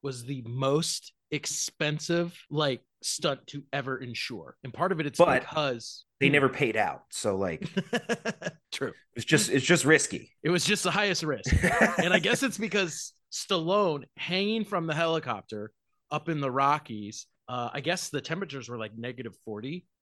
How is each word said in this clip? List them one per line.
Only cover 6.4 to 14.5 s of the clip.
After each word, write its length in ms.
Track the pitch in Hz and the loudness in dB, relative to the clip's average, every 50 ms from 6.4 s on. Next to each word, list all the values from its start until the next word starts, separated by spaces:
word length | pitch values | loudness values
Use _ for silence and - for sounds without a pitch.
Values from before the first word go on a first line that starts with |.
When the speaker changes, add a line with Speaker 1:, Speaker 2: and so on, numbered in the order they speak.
| 139 131 | 6 4
Speaker 2:
paid 260 | 135 - 147 117 107 | 4 4 0 2 2
out. 280 | 107 104 82 69 69 - _ | 2 0 0 -2 -6 -12 _
So, 260 | - - - 110 98 95 | -10 -4 -2 0 0 0
like, 240 | 98 90 80 78 | 0 -2 -2 -4
Speaker 1:
<laughs> 1120 | - - - 196 - - - 233 - - 233 - - 226 - - 175 175 - - _ - | -6 -6 -6 -6 -6 -2 -4 -4 -2 -2 -6 -4 -4 -8 -8 -6 -8 -12 -12 -12 _ -12
True. 220 | - - 139 120 - - _ _ - | -8 -6 -6 -6 -8 -10 _ _ -10
Speaker 2:
it's 100 | 120 113 | -10 -2
just, 240 | - 156 147 - - | 2 4 4 4 4
it's 160 | 113 139 131 | 2 2 6
just 200 | - 131 - - | 6 4 6 8
risky. 460 | 135 147 143 - - 101 80 - - _ _ - | 8 6 6 6 2 -4 -8 -10 -10 _ _ -2
Speaker 1:
It 60 | 151 | 0
was 160 | 180 175 - | 2 2 2
just 180 | - 208 - - | 2 2 2 0
the 80 | 180 | 0
highest 320 | - 196 208 202 180 - 165 | 0 2 2 2 0 0 -2
risk. 300 | 156 139 107 - - - - - | -2 -2 -2 0 2 2 4 4
Speaker 2:
<laughs> 340 | 170 - - 220 220 - - | 4 4 4 4 4 4 2
Speaker 1:
And 140 | 180 175 185 | 2 4 4
I 60 | 185 | 4
guess 240 | 160 196 240 - 269 | 4 4 2 2 2
it's 140 | 254 - - | 0 -2 -2
because 560 | 214 214 175 208 190 165 - - - - - _ _ - | -4 -2 0 0 0 0 -4 -8 -10 -12 -14 _ _ -12
Stallone 720 | - - - - 196 175 160 165 190 208 208 180 151 143 - - _ | -10 -10 -4 -2 -2 0 2 2 2 4 4 2 2 -2 -6 -10 _
hanging 480 | - - - 175 185 202 208 | -10 -6 -2 -2 0 0 0